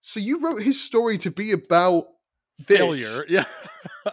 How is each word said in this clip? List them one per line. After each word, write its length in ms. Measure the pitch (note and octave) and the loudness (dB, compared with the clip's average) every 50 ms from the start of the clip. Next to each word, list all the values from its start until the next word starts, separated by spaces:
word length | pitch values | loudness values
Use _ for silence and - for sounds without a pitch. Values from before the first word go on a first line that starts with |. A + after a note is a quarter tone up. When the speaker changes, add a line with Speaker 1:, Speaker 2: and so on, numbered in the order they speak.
Speaker 1:
"So 180 | _ - - A3+ | _ -10 -8 -8
you 180 | G3+ G#3+ C#4 E4+ | -4 -4 -4 -2
wrote 220 | D4 D#4+ D#4+ G#3+ G#3+ | -2 -4 -4 -2 0
his 180 | B3 C4+ - - | 0 0 0 -2
story 340 | - - A3+ A#3 A#3 A3 F#3 | 0 0 2 2 2 0 -2
to 120 | - F#3+ | -4 -6
be 220 | - - G#3 G#3+ G#3+ | -6 -6 -4 -2 -2
about 540 | E3+ - - F3 E3+ F3 F#3 F3+ E3+ - - _ _ _ _ _ _ _ _ _ _ | -4 0 2 2 4 4 4 2 2 0 -2 _ _ _ _ _ _ _ _ _ _
this, 200 | C#3+ - G3 G3+ | 2 4 4 6
Speaker 2:
Failure, 460 | F3+ F3 D#3+ C#3 A#2+ G#2+ A2 B2+ D3 | 6 4 2 -2 -2 -4 -4 -4 -4
<laughs> 20 | D3 | 0
yeah. 160 | E3 F#3+ D3+ - - - - - - - - - - - - G#3 | 0 0 0 0 -8 -18 -18 -20 -20 -18 -20 -18 -20 -10 -10 -8